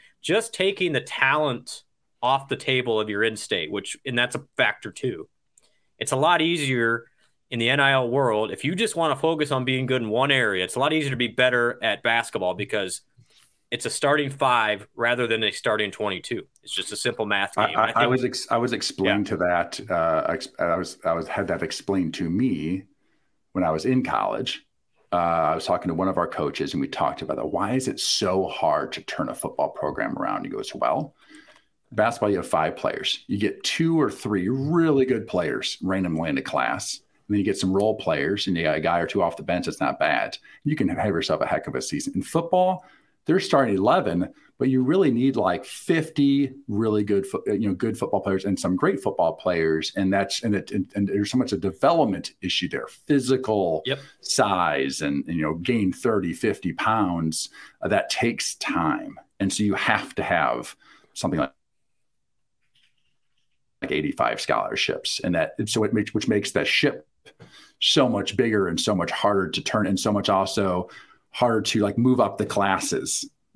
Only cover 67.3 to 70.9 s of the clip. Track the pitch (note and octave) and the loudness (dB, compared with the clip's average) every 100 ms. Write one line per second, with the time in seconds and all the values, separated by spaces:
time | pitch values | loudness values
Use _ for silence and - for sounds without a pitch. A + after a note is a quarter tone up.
67.3 | - - - - _ - D#3 B2+ G#2 G2 | -20 -20 -20 -20 _ 2 4 4 2 0
68.3 | G#2 A#2 G#2+ F#2 E2+ - G2+ E2+ - A2 | 0 2 2 2 0 0 0 0 0 2
69.3 | G2 F2+ F2 - A2 F#2+ F#2+ A2 G2+ G2+ | 2 0 -4 -2 0 2 0 2 0 2
70.3 | F#2+ F#2+ - G2 F2+ F#2 | 2 2 0 2 0 -2